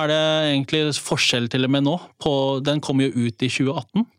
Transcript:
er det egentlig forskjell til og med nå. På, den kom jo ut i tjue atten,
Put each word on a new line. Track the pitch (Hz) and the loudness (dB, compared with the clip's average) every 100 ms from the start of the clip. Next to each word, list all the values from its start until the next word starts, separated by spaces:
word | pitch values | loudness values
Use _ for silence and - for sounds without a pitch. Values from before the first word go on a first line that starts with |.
er | 151 | 2
det | 156 156 156 151 | 2 2 2 2
egentlig | 139 131 156 151 | 0 0 0 0
forskjell | 139 - 151 - 123 120 | -2 -2 0 0 0 0
til | 131 | 0
og | 131 | 2
med | 139 | 2
nå. | 139 175 - - | 2 -2 -6 -6
På, | 160 139 135 135 | 0 2 0 0
den | 139 147 | 0 -2
kom | - 135 | 0 0
jo | 135 | 0
ut | 123 120 - | 0 -2 -2
i | 127 | -2
tjue | - 135 | 0 -2
atten, | 135 - 190 240 | -2 -4 -2 -2